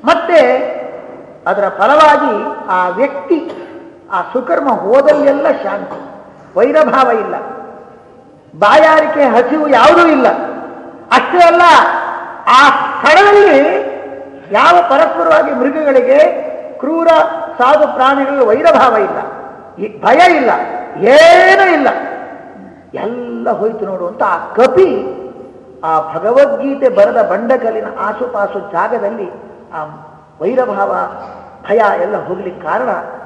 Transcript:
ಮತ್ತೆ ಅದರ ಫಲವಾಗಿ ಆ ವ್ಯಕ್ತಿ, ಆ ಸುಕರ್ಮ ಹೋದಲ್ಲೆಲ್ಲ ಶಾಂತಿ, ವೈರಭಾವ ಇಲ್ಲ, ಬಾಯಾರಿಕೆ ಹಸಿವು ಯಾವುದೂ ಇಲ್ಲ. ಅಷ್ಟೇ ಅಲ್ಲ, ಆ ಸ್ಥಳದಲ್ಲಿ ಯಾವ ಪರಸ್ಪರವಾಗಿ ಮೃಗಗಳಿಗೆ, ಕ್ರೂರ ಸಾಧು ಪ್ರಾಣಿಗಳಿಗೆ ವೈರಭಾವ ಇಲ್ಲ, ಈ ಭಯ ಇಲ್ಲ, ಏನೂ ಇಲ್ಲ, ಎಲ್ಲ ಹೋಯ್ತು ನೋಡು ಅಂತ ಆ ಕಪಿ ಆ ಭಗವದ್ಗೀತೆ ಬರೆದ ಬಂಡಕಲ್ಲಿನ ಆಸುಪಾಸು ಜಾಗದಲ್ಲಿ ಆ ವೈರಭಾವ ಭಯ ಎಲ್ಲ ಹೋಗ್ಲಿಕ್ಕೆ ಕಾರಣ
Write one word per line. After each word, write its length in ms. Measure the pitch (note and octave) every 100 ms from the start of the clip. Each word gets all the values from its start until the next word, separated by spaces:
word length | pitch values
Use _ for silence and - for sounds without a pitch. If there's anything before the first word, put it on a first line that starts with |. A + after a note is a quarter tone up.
| A#3
ಮತ್ತೆ 340 | E4+ E4+ E4+ B3 B3+ D4+ - - - - - - - -
ಅದರ 220 | G3 G3
ಫಲವಾಗಿ 960 | - G#3+ D4+ D4+ C#4+ C#4+ G#3+ - - -
ಆ 200 | F#3 F3+
ವ್ಯಕ್ತಿ, 640 | F3+ C#4 C#4 - E4 - - - - - - -
ಆ 100 | F#3+
ಸುಕರ್ಮ 460 | F3 B3+ A#3+ B3+ C#4+
ಹೋದಲ್ಲೆಲ್ಲ 760 | G3+ F#3 B3+ D4+ D4 C#4 C#4+ D#4 -
ಶಾಂತಿ, 640 | G3+ G3+ F3+ - - - - - - F3
ವೈರಭಾವ 540 | B3 D4+ C#4 B3 B3+
ಇಲ್ಲ, 240 | A3+ F#3 E3 - - - - - - - - - - _ D3+
ಬಾಯಾರಿಕೆ 640 | G3+ C#4 D#4 D#4 D4+ D4+
ಹಸಿವು 460 | C4+ A3+ B3 D#4 D4
ಯಾವುದೂ 380 | B3 C4+ F4 E4+
ಇಲ್ಲ. 220 | C#4+ A#3 - - - - - - - -
ಅಷ್ಟೇ 260 | B3+ - F4
ಅಲ್ಲ, 240 | E4+ E4+ F4 D#4 - - - - - - -
ಆ 220 | B3 C#4+
ಸ್ಥಳದಲ್ಲಿ 1200 | - - - C4+ D#4 G4+ G#4 G4+ C4+ D4+ C4+ C4+ - - - - - -
ಯಾವ 240 | G3+ D4+ F4 -
ಪರಸ್ಪರವಾಗಿ 600 | C4 D#4 E4 E4+ D#4 D#4
ಮೃಗಗಳಿಗೆ, 680 | B3+ C4+ D#4 D4+ B3+ B3 C#4 E4 - - - - -
ಕ್ರೂರ 300 | C4 E4 E4 D#4+ - - - -
ಸಾಧು 360 | B3 D4+ D4+
ಪ್ರಾಣಿಗಳಿಗೆ 520 | - C4 C#4 C#4 C#4 A3+
ವೈರಭಾವ 500 | A#3+ E4 C4 B3+ A3
ಇಲ್ಲ, 220 | F#3+ - - - - - - -
ಈ 180 | G#3 -
ಭಯ 340 | F#3+ C#4 F4+ D#4+
ಇಲ್ಲ, 140 | A#3+ F3+ - - - -
ಏನೂ 760 | G3+ C#4+ E4 F4 F#4 F#4+ F#4+
ಇಲ್ಲ, 160 | D#4+ C4 - - - - - - - - - -
ಎಲ್ಲ 560 | - G3 B3 A#3+ A#3 B3
ಹೋಯ್ತು 360 | A3 G#3+ A3+ G3
ನೋಡು 200 | F#3 F3
ಅಂತ 160 | E3+
ಆ 300 | G#3+ E3+ -
ಕಪಿ 520 | - C4 C4 F#4 A3 F#4+ - - - - - - -
ಆ 300 | D#3+ D#3+ D#3
ಭಗವದ್ಗೀತೆ 760 | D#3 G3 B3 C#4+ - C4+ C#4 C4+
ಬರೆದ 340 | G3 G#3 A#3
ಬಂಡಕಲ್ಲಿನ 640 | G#3+ G3 A#3 B3+ A3+ - - -
ಆಸುಪಾಸು 720 | G3 G#3+ B3 G#3+ G3 G3+ -
ಜಾಗದಲ್ಲಿ 580 | E3+ G#3 A#3 G3+ A3+ F#3 G3 - - -
ಆ 100 | E3 D3+ D#3 - - _ _
ವೈರಭಾವ 520 | F3 B3+ A#3+ G3+ G3 F#3 F3+ - - - - - -
ಭಯ 100 | G#3+ G#3 F#3+
ಎಲ್ಲ 260 | F3+ A#3 D3+
ಹೋಗ್ಲಿಕ್ಕೆ 400 | F#3 F#3+ - D#3
ಕಾರಣ 240 | G3 B3 F3 E3+ -